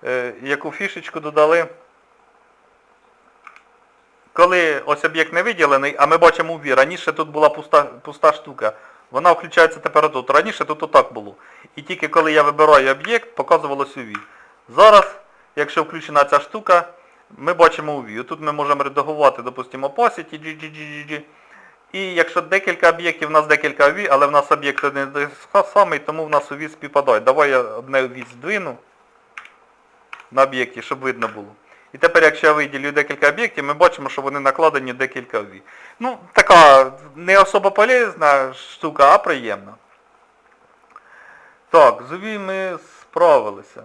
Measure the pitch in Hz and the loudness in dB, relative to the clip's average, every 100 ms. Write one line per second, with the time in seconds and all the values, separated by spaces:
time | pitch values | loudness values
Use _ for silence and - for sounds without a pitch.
0 | - 127 123 98 131 147 151 139 196 175 | -6 -8 -8 -12 -8 -8 -8 -10 -12 -12
1 | 160 165 151 151 151 170 165 - _ _ | -14 -12 -8 0 0 0 -4 -12 _ _
2 | _ _ _ _ _ _ _ _ _ _ | _ _ _ _ _ _ _ _ _ _
3 | _ _ _ _ - _ _ _ _ _ | _ _ _ _ -20 _ _ _ _ _
4 | _ _ _ - 175 180 160 139 135 147 | _ _ _ 0 2 4 0 -2 -4 -4
5 | 160 160 160 165 202 190 147 135 143 143 | -2 -2 -2 -2 -4 0 2 2 0 0
6 | 147 160 165 165 160 165 143 131 139 175 | 2 6 4 4 -6 -6 -2 0 0 -2
7 | - 151 156 151 151 160 147 151 135 120 | -8 -6 -6 0 0 0 0 0 0 -10
8 | - 143 156 147 - 131 107 - - _ | -20 -2 0 0 -10 -8 -8 -8 -20 _
9 | _ 127 170 170 170 175 160 160 - 151 | _ -2 0 0 -2 2 2 2 -4 -2
10 | 151 131 120 139 202 - - 151 156 151 | -2 -4 0 0 0 -8 -8 -8 2 2
11 | 123 113 101 95 - - _ - 147 180 | 2 -8 -16 -20 -20 -20 _ -20 -14 -10
12 | 151 170 156 151 147 147 156 143 135 135 | -2 -2 2 2 2 2 4 6 4 -2
13 | 170 233 - - 131 165 147 139 135 - | -4 -6 -6 -10 0 0 0 -8 -8 -10
14 | 113 104 - _ _ _ _ 120 214 208 | -16 -16 -18 _ _ _ _ 4 8 8
15 | - - _ _ _ - 147 - 156 165 | 4 -10 _ _ _ -8 -4 -4 -6 -10
16 | 151 147 139 143 - 220 208 175 170 - | -4 0 2 0 -4 -12 0 0 0 -20
17 | _ _ _ - 143 175 165 - 151 143 | _ _ _ -10 -8 2 2 2 -10 -10
18 | 117 107 120 156 151 147 143 143 139 139 | -10 -14 -12 -8 -8 -6 -2 -2 -2 -4
19 | 147 151 143 - 120 127 123 131 139 139 | -6 2 2 2 -14 -14 -14 -10 -10 -2
20 | 233 - 160 156 156 156 156 151 151 147 | -2 -2 -18 -18 -16 -16 -18 -18 -18 -18
21 | 147 151 151 _ _ - _ _ _ 185 | -14 -14 -14 _ _ -20 _ _ _ -10
22 | 190 175 165 180 160 190 190 170 170 165 | -6 -2 -2 -2 -4 -4 -4 0 0 0
23 | 175 160 151 156 151 151 151 139 143 170 | -6 -6 0 0 2 -2 -2 2 0 2
24 | 196 139 143 147 139 147 143 139 143 139 | -2 0 2 0 0 -4 -4 -4 -6 -6
25 | 139 143 143 - - 202 196 208 185 151 | -8 -8 -8 -12 -2 -2 0 0 0 -2
26 | 147 156 156 147 143 143 156 156 147 143 | -8 -10 -4 -4 -4 -14 -14 -14 -4 -2
27 | 139 110 120 143 143 131 117 110 131 135 | 0 0 2 2 2 0 -2 -10 -4 -4
28 | 131 127 120 123 147 208 170 120 _ _ | -4 -10 -20 -16 -8 -8 -8 -14 _ _
29 | _ _ _ - - _ _ _ _ _ | _ _ _ -20 -20 _ _ _ _ _
30 | _ - - 127 135 127 123 120 - 131 | _ -20 -8 0 0 0 -8 -10 -12 -8
31 | 131 117 113 107 101 _ _ _ _ 139 | -8 -6 -8 -10 -20 _ _ _ _ -2
32 | 165 170 160 151 160 151 143 139 139 147 | 0 4 2 2 0 0 -2 -8 -6 -4
33 | 147 143 143 160 226 - 143 151 175 170 | -4 0 -2 0 -6 -6 -8 2 0 0
34 | 135 - 135 143 135 135 160 143 131 123 | -10 -8 -8 -4 -4 0 0 -2 -8 -8
35 | 131 131 120 110 101 95 _ - - _ | -8 -8 -8 -10 -10 -20 _ -20 -20 _
36 | 247 233 175 - - 180 151 135 131 - | -10 -10 -2 0 6 10 10 8 6 -4
37 | 151 143 175 196 190 202 196 - 220 254 | -20 -12 2 4 4 2 0 0 2 2
38 | 226 175 151 139 131 131 - - 160 151 | 0 0 2 2 0 -10 -20 -10 -10 2
39 | 139 196 - 143 113 98 98 - _ _ | 6 6 2 -6 -6 -10 -12 -20 _ _
40 | _ _ _ _ _ _ _ _ _ - | _ _ _ _ _ _ _ _ _ -20
41 | _ - - - - _ _ 170 135 107 | _ -20 -20 -20 -20 _ _ 4 4 2
42 | 123 170 214 214 190 190 190 170 _ _ | -12 -14 -12 -12 -10 -8 -8 -12 _ _
43 | _ - 170 139 107 98 - - | _ 0 4 4 0 -12 -20 -20